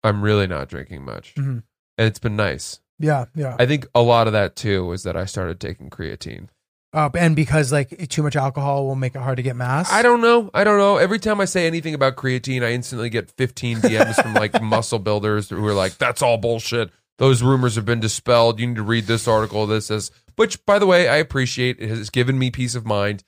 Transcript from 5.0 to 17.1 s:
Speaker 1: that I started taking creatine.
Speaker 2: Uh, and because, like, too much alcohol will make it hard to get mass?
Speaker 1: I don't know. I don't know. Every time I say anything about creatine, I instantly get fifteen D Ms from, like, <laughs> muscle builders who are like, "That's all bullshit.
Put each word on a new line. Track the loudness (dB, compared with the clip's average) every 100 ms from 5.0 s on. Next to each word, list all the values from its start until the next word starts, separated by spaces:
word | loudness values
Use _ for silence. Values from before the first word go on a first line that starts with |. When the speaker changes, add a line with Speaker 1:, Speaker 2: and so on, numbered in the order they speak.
Speaker 1:
that | -6 -6
I |
started | -6 -6 -6 -8
taking | -10 -12 -16
creatine. | -12 -12 -10 -12 -14 -18 _ _ _ _
Speaker 2:
Uh, | -2 0 2
and | 2 4
because, | 2 2 2
like, | 0 -2 -8 -6
too | -2
much | -2
alcohol | 0 -2 -2 -2 -2 -2
will | -4
make | -4
it | -4
hard | -4 -2
to |
get | -4
mass? | -4 -2 -2 0
Speaker 1:
I | 4
don't | 4 6
know. | 4 4 2
I | 2
don't | 4 4
know. | 4 4
Every | 2 2
time | 0 0
I |
say | 0 0 0
anything | -2 -4
about | 0 0 0
creatine, | -2 -2 -2 -2
I | 0
instantly | -2 -6 -6 -4
get | -4 -6
fifteen | -4 -4 -2 -4 0
D | 2
Ms | 4 2 2
from, | 0
like, | 0 0 -2
<laughs> |
muscle | 0 -2 -2 -4
builders | -2 -2 0 -2 -4
who | -4 -2
are |
like, | 0 -2 -2
"That's | -2 0
all | 0 0
bullshit. | 0 -4 -2 -4 -4 _ _